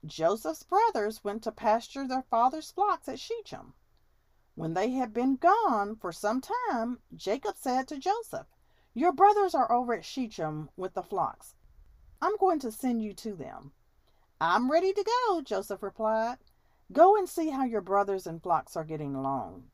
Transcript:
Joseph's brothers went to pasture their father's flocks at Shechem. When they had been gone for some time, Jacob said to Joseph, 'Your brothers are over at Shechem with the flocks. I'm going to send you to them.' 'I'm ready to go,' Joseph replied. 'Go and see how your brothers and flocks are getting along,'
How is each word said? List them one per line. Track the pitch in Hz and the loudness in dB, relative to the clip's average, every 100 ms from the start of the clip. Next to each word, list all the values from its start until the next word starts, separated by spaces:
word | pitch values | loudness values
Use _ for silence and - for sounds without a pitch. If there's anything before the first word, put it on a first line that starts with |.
| 156 | -14
Joseph's | - 160 220 311 311 | 0 2 2 -2 -8
brothers | - 370 466 294 208 214 | 0 4 4 2 -2 -4
went | 208 214 | -8 -6
to | - | -8
pasture | - 226 226 - 277 269 | -2 2 2 0 -8 -4
their | 262 | -4
father's | - 226 254 311 - | -2 2 2 0 -6
flocks | - 415 339 - | 0 0 0 -4
at | - | -10
Shechem. | - 466 - - - - _ _ _ _ _ _ _ | -8 -8 -8 -16 -16 -20 _ _ _ _ _ _ _
When | - 165 170 | -10 -4 -2
they | 220 | 0
had | 254 240 | 0 -2
been | 233 262 262 | 0 0 4
gone | 339 427 415 220 202 220 | 4 4 4 0 -2 -6
for | 180 | -10
some | 170 208 254 | -4 -2 -2
time, | - 453 415 247 233 247 _ 160 | -4 -4 -2 -2 -4 -6 _ -10
Jacob | 190 262 427 - | -4 -4 -4 -6
said | - 254 262 | -2 -2 -4
to | 285 | -4
Joseph, | 349 453 453 - - _ _ _ _ | -2 -4 -4 -12 -12 _ _ _ _
'Your | 233 339 | 0 0
brothers | 269 392 415 381 294 | 6 6 6 2 2
are | 254 | 2
over | 240 240 233 | 2 0 -4
at | - | -4
Shechem | 269 233 - 156 151 156 - | -8 -6 -4 -6 -6 -10 -8
with | 185 | -8
the | 190 | -6
flocks. | 175 196 139 - - - - - - - - - | -6 -2 -2 -4 -18 -20 -20 -20 -20 -20 -20 -4
I'm | 339 415 | -2 2
going | 381 320 | 2 2
to | 240 | -2
send | 214 254 233 | -4 -2 -2
you | 214 196 | -2 -8
to | 220 | -10
them.' | 185 - - 139 - _ _ _ _ _ - | -10 -12 -14 -18 -20 _ _ _ _ _ -4
'I'm | 165 196 254 | 2 2 4
ready | 320 381 | 4 2
to | 403 | 0
go,' | 403 480 480 349 | 0 0 2 0
Joseph | 269 196 202 196 | -2 -4 -4 -8
replied. | 196 - 220 220 226 254 _ _ _ _ - | -8 -4 -2 0 -2 -6 _ _ _ _ -2
'Go | 233 370 427 | 8 8 8
and | 359 | 2
see | - 311 | -2 -2
how | 269 | -2
your | 262 220 | -2 -2
brothers | 180 202 202 190 185 | 0 2 2 -2 -6
and | 165 | -8
flocks | 180 165 - 170 | -2 -2 -2 -8
are | |
getting | 156 156 143 135 | -6 -6 -6 -4
along,' | 135 135 92 92 - | -4 -4 -6 -12 -20